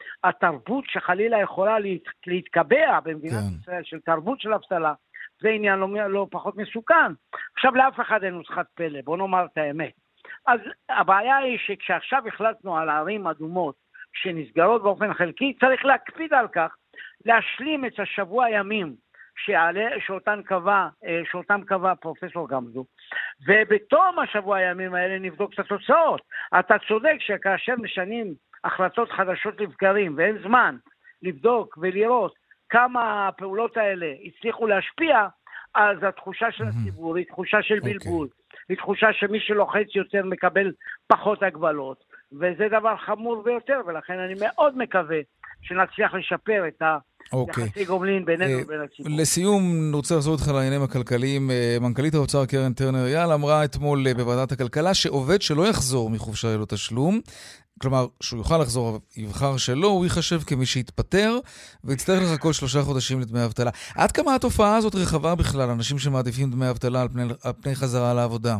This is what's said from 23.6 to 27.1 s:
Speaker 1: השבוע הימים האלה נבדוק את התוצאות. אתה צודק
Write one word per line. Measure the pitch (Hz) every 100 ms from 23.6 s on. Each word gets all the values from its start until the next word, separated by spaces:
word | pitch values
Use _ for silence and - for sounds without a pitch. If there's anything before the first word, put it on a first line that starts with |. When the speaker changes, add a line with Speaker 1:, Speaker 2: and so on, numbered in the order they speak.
| 214 208 - 294 370 349
Speaker 1:
השבוע | 254 208 190 196
הימים | 185 180 185
האלה | 180 180 190
נבדוק | 185 156 202
את | -
התוצאות. | 190 202 - 302 320 160 - - - 180
אתה | 180 208 -
צודק | 214 214